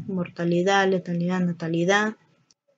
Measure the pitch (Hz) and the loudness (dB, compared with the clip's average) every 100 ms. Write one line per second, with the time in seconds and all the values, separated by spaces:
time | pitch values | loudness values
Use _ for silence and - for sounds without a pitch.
0 | - 190 175 - 175 175 185 196 190 185 | -4 -6 -6 -4 0 2 2 4 2 0
1 | 180 175 170 185 180 170 165 165 175 202 | -2 -4 -2 0 -2 -2 -4 0 2 2
2 | 214 214 _ _ _ _ _ | 2 -6 _ _ _ _ _